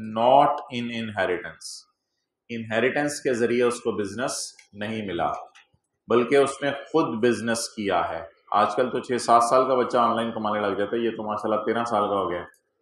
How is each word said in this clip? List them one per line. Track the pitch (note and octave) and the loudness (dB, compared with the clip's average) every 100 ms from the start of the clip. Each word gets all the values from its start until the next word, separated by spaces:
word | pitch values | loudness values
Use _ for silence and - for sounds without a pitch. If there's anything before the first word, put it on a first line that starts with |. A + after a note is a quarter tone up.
| A2 | -6
not | A2 B2 C#3 - - - | 0 6 6 6 0 -6
in | A#2+ A#2+ A#2 | -8 -6 -6
inheritance, | A2 G#2 F#2 F2 E2 E2 - - - _ _ _ _ _ - | -6 -2 0 -2 -6 -14 -16 -18 -20 _ _ _ _ _ -12
Inheritance | A#2 A2 A2+ B2+ D3 D3 D3 | -10 -4 0 2 0 -2 -2
के | C#3+ A#2 | -2 0
जरिए | A#2 A#2+ | 0 2
उसको | B2 A#2 A#2+ | 2 0 -4
business | G2+ G2 G#2+ C#3 - - - _ G#2 | -4 -4 -6 -6 -6 -10 -14 _ -10
नहीं | G#2 A2 G2+ | -6 -6 -4
मिला, | E2+ D2+ - - - _ _ _ _ - | -2 -2 -4 -10 -20 _ _ _ _ 0
बल्कि | A#2 A#2+ C#3 | 2 4 4
उसने | C3+ - C#3+ C#3 | 4 0 -4 -4
खुद | - D#3 - A2+ | -2 0 0 2
business | B2 G#2+ A#2 A2+ - | 2 2 0 -2 -4
किया | - G2 F2 | -6 0 0
है। | D#2+ E2 E2 _ - | 0 -4 -10 _ -2
आजकल | G#2 - - B2+ | 2 2 2 -2
तो | B2+ | -2
छः | - A#2+ | -4 -2
सात | - A#2 | 4 4
साल | A#2 C3 B2+ | 6 4 4
का | C3 | 2
बच्चा | A#2 B2 | 2 2
online | A#2 A#2 A#2 | 2 2 -2
कमाने | A2+ G#2+ G#2+ | -4 -2 -2
लग | G#2 F#2+ | -2 -2
जाता | G2+ A#2+ | -2 -2
है, | |
ये | A2+ | -2
तो | A2+ | -4
माशाल्लाह | G#2+ G#2 A2 G#2+ | -6 -4 -2 -2
तेरह | A2+ A2+ | 0 -2
साल | A#2 G#2+ G2+ | 0 0 2
का | |
हो | G2+ F2+ | 0 -2
गया, | F2 F2 _ _ _ | -4 -8 _ _ _